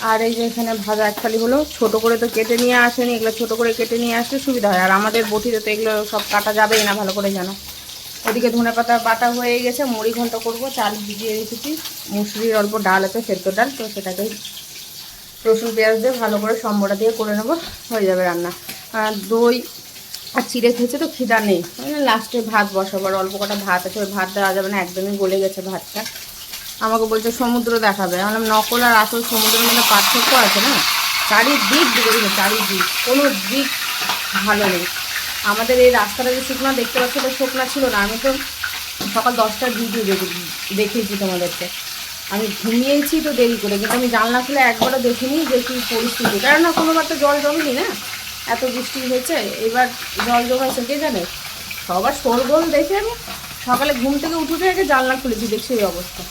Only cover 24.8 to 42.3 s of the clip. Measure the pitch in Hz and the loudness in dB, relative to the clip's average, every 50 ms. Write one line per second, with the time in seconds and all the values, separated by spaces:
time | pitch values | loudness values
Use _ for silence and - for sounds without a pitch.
24.8 | 180 175 180 185 190 202 202 196 196 185 190 196 190 190 190 190 180 190 190 170 | -2 -2 -4 -4 -4 -4 -2 0 0 0 2 2 0 0 -2 -4 -8 -6 -8 -8
25.8 | - - - 208 226 - - - - - - - - - - - - - - - | -8 -8 -10 -8 -8 -8 -12 -12 -14 -16 -16 -16 -14 -14 -14 -12 -12 -14 -8 -4
26.8 | 220 220 220 226 226 220 226 220 214 233 233 - 254 233 240 240 233 233 233 226 | -2 0 2 2 2 0 0 0 0 -2 -2 0 0 2 2 0 2 0 0 2
27.8 | 226 208 190 202 190 180 175 180 196 208 220 226 226 220 214 214 214 - 240 240 | 2 2 2 2 -2 -2 0 0 0 0 0 0 0 2 2 2 2 2 2 4
28.8 | 247 240 233 220 214 214 233 233 233 - 240 220 214 220 233 226 233 233 233 240 | 4 6 6 6 4 4 0 -4 -2 -2 0 2 2 2 2 4 4 4 4 4
29.8 | 233 - 214 202 196 - - 240 226 - 269 254 226 190 - 202 214 269 269 180 | 4 6 4 4 4 4 2 2 2 4 6 6 6 6 4 2 2 2 2 2
30.8 | - - - - - - - - - - 208 214 233 269 294 247 202 196 262 311 | 0 0 0 0 -2 -2 -2 -2 0 2 4 4 4 4 2 2 2 2 4 4
31.8 | 330 247 220 226 226 226 214 233 214 196 196 202 190 196 214 220 202 185 196 185 | 4 4 2 2 2 2 2 2 2 0 0 2 2 2 2 0 0 0 0 0
32.8 | 170 - - - - 247 254 277 285 277 214 196 190 196 247 277 277 - - - | 0 0 -2 -2 0 2 4 4 4 2 2 0 -4 -2 -2 -2 -2 -2 -4 -6
33.8 | - - - - - - - - - - - 196 190 208 208 208 208 196 185 175 | -6 -6 -6 -4 -4 -4 -4 -4 -4 -4 -4 -2 0 2 2 2 2 2 0 0
34.8 | 175 180 - - - - - - - - - - - 208 208 220 226 233 254 247 | -2 -4 -6 -8 -8 -6 -6 -6 -6 -6 -8 -4 -2 -2 0 0 2 2 6 8
35.8 | 247 247 247 226 208 208 - - 247 254 254 262 262 - 262 - 262 269 262 247 | 8 8 8 6 2 0 -2 -2 0 0 0 -2 -2 -4 -4 0 0 0 0 0
36.8 | 233 - - 254 247 247 - 285 262 254 262 - 269 254 262 262 254 254 - 285 | -2 -2 0 0 0 0 0 -2 -2 -2 -2 -2 -2 -2 0 -2 -4 -2 0 0
37.8 | 269 247 208 202 202 208 226 226 - 269 262 277 - - - - - - - - | 0 2 2 2 0 0 -2 0 0 0 0 0 -6 -8 -8 -8 -8 -8 -6 -8
38.8 | - - - - 208 202 - 233 - 247 247 240 220 214 208 - 262 254 226 220 | -10 -10 -10 -8 -8 -2 -2 0 0 2 2 2 2 0 0 -2 -2 -2 -2 -2
39.8 | 233 208 202 233 208 190 190 190 190 175 170 180 175 156 - - - - 190 196 | -4 -2 -2 0 2 2 0 0 0 -4 -6 -8 -8 -10 -10 -10 -8 -4 -2 0
40.8 | 214 196 214 240 214 190 208 196 202 190 185 180 175 175 - - 180 180 - - | 0 0 0 -2 -2 -2 -4 -2 -2 -2 0 -2 -2 -2 -4 -6 -8 -8 -8 -10
41.8 | - - - - - - - - - - | -10 -10 -10 -10 -10 -12 -12 -12 -8 -4